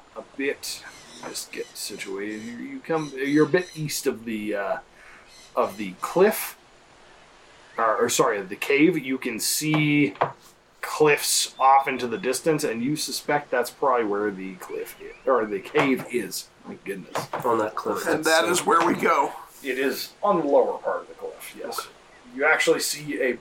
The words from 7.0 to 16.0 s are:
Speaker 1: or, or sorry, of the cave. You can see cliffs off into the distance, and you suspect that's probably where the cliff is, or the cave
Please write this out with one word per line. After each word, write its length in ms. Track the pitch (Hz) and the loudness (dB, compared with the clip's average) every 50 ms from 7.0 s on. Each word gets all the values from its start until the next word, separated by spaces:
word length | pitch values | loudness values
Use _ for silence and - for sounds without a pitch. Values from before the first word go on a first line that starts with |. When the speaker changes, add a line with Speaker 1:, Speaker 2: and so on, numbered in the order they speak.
| - - - - - - - - - - - - - - - | -20 -20 -20 -20 -20 -20 -20 -20 -20 -20 -20 -20 -20 -10 -4
Speaker 1:
or, 180 | - 113 110 107 98 117 | 0 2 2 2 2 2
or 40 | 120 | 2
sorry, 300 | - - 143 123 107 101 | 2 2 2 2 2 -2
of 100 | 95 92 | -4 -8
the 60 | 101 | -8
cave. 400 | - - - 143 143 151 180 170 | -8 0 2 4 6 6 6 4
You 200 | 156 127 131 131 | 2 -2 -4 -4
can 220 | 131 - 123 113 107 | -4 -4 -6 -4 -4
see 760 | - - - - 151 156 156 156 151 147 147 147 143 143 - - - - - - - - - _ _ _ _ _ | -4 -2 -2 -2 0 0 2 2 2 4 4 4 2 2 2 -2 -4 -4 -4 -10 -20 -20 -20 _ _ _ _ _
cliffs 760 | - - - - 151 151 143 - - - - - - - - | -10 -8 2 4 6 6 6 4 2 0 0 0 0 -2 -2
off 300 | - 131 135 135 135 135 | 2 6 6 8 6 6
into 200 | 143 131 123 127 | 2 -2 -2 -2
the 100 | 117 113 | -4 -4
distance, 460 | 98 95 127 127 - - 165 156 147 - | -2 -2 -2 -2 0 2 0 2 2 0
and 180 | 113 113 117 120 | -2 -2 -2 -2
you 140 | 139 151 | -2 -2
suspect 520 | 147 - 139 127 - - - 147 143 - - | -2 -4 -6 -6 -6 -2 -2 -2 -2 -2 -2
that's 180 | 135 123 117 - | -2 -2 -2 -2
probably 360 | - - 147 135 123 120 113 | -4 0 2 2 2 2 2
where 260 | 101 101 104 104 107 | 0 0 0 0 -2
the 240 | 98 92 95 95 92 | -2 -4 -8 -10 -10
cliff 420 | 90 - - - - - - - - | -12 -12 -10 -8 -8 -8 -10 -12 -16
is, 120 | - - - - - | -18 -18 -18 -4 0
or 200 | 131 131 117 110 | 2 2 2 2
the 140 | 107 101 95 | 0 -4 -6
cave 460 | - - - 151 147 135 127 117 | -6 -2 0 2 4 4 2 0